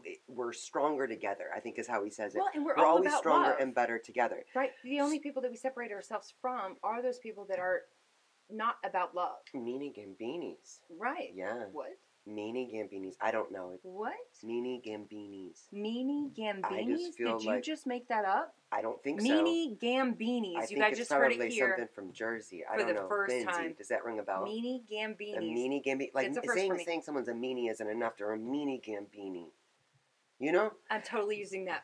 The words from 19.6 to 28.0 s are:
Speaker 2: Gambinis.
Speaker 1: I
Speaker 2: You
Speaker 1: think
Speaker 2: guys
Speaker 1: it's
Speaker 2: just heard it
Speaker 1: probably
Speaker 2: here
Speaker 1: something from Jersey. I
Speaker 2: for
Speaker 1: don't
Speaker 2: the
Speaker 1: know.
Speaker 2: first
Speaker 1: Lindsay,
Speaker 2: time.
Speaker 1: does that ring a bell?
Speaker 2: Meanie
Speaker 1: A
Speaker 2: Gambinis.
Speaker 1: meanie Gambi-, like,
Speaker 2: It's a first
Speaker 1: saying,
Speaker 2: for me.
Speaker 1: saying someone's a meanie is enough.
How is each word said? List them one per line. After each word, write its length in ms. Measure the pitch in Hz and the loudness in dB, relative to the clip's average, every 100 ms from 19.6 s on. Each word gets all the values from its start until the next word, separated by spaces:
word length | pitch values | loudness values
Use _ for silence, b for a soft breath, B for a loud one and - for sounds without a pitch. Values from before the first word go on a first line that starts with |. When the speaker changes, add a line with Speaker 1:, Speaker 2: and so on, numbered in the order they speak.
| 311 208 | 0 0
Speaker 2:
Gambinis. 800 | 233 254 254 220 220 247 196 165 | 2 4 2 2 0 0 0 -2
Speaker 1:
I 40 | |
Speaker 2:
You 60 | 113 | -2
Speaker 1:
think 100 | - | 4
Speaker 2:
guys 100 | 214 | 4
Speaker 1:
it's 80 | 214 | 4
Speaker 2:
just 100 | 240 | 2
heard 200 | 139 135 | 6 6
it 40 | 120 | 6
Speaker 1:
probably 120 | 117 | 2
Speaker 2:
here 180 | 226 127 120 | 2 4 2
Speaker 1:
something 120 | 113 | -2
from 200 | 104 92 | -6 -10
Jersey. 500 | 90 113 113 - 87 | -4 -2 -2 -6 -10
I 100 | 80 | -2
Speaker 2:
for 40 | 110 | 0
Speaker 1:
don't 80 | 117 | 2
Speaker 2:
the 80 | |
Speaker 1:
know. 140 | 107 95 | 0 0
Speaker 2:
first 220 | 104 98 | 0 2
Speaker 1:
Lindsay, 120 | 123 110 | 0 0
Speaker 2:
time. 220 | 175 165 - | -2 -2 -6
Speaker 1:
does 120 | 104 | -2
that 160 | 113 | -2
ring 160 | 117 110 | 0 -4
a 20 | |
bell? 220 | 101 95 151 | -2 -2 -2
Speaker 2:
Meanie 360 | 220 240 254 220 | -2 -2 -4 -4
Speaker 1:
A 60 | |
Speaker 2:
Gambinis. 460 | 214 220 214 208 113 | -4 -4 -6 -6 -4
Speaker 1:
meanie 440 | 110 117 131 143 | -2 0 0 0
Gambi-, 300 | 135 135 127 | 2 0 0
like, 140 | 131 135 | 0 0
Speaker 2:
It's 80 | 147 | 0
a 60 | |
first 120 | - 180 | 2 2
Speaker 1:
saying, 120 | 196 | 2
Speaker 2:
for 60 | 175 | 2
me. 80 | |
Speaker 1:
saying 180 | 165 165 | 0 -2
someone's 240 | 156 139 117 | -2 -2 -2
a 40 | |
meanie 360 | 117 127 127 117 | -2 -2 0 0
is 120 | 110 | 0
enough. 320 | 107 110 | -2 0